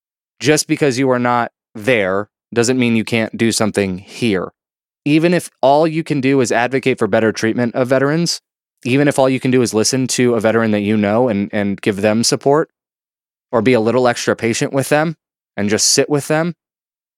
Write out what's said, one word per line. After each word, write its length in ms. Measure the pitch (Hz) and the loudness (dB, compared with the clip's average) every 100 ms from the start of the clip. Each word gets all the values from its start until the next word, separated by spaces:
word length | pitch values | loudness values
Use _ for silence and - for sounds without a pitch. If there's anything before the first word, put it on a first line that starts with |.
| _ _ _ _ | _ _ _ _
just 280 | 127 151 - | 0 0 0
because 320 | 151 147 120 | 0 0 0
you 100 | 131 | 0
are 100 | 123 | 0
not 320 | 123 120 117 _ _ 113 | 2 0 -2 _ _ -6
there 540 | 110 117 92 98 104 _ _ | 0 2 2 -2 -6 _ _
doesn't 260 | 113 117 127 | -2 0 2
mean 160 | 120 113 | 2 0
you 80 | |
can't 320 | 101 117 110 107 | 0 -2 -2 -2
do 140 | 117 | -2
something 480 | - 110 104 95 92 | 0 -2 0 -2 -4
here. 520 | - - 120 92 98 _ _ _ _ _ 143 | -12 -6 -2 -2 -4 _ _ _ _ _ 0
Even 280 | 156 170 | 2 2
if 160 | 175 - - | 0 -4 0
all 260 | 131 143 165 | 2 4 2
you 160 | 156 | -2
can 180 | 156 147 | -2 -2
do 200 | 131 139 | 2 2
is 100 | 110 | 2
advocate 480 | 113 123 131 131 120 | 0 0 0 -2 0
for 80 | 107 | 0
better 240 | 113 110 | 2 0
treatment 420 | - 113 123 120 127 | 0 -2 -2 -2 -2
of 120 | 127 | 0
veterans, 540 | 131 139 160 170 - _ _ _ _ | 0 0 0 -2 -6 _ _ _ _
even 240 | 120 135 147 | -2 0 2
if 100 | 139 | 2
all 120 | 135 | 2
you 100 | - | 2
can 120 | 131 | 0
do 100 | 127 | 2
is 120 | 113 | 2
listen 340 | 107 104 131 123 | 0 0 -2 -2
to 280 | - 123 117 | 0 0 2
a 40 | |
veteran 320 | 110 113 110 | 2 2 0
that 100 | 104 | 0
you 140 | 101 107 | 0 0
know 320 | 101 110 127 | 2 0 0
and, 220 | 101 101 | -2 -4
and 300 | 110 101 95 | -4 -4 -2
give 160 | 113 98 | -4 0
them 220 | 107 110 | 0 0
support 460 | 117 135 139 147 - _ _ _ _ _ _ _ - | 0 0 0 0 0 _ _ _ _ _ _ _ -4
or 100 | 117 | 0
be 120 | 113 | 2
a 60 | 117 | 2
little 280 | 110 123 123 | 2 2 0
extra 280 | 117 - 101 | 0 -2 -2
patient 380 | 113 110 139 | -2 -2 -4
with 160 | 139 - | -4 0
them, 260 | 147 160 151 _ _ _ - | 0 0 -6 _ _ _ -6
and 100 | 101 | -2
just 200 | 104 - | 0 0
sit 200 | 143 135 | 0 0
with 180 | 147 - | -2 -2
them. 280 | 156 170 - _ _ _ _ _ | -2 -2 -8 _ _ _ _ _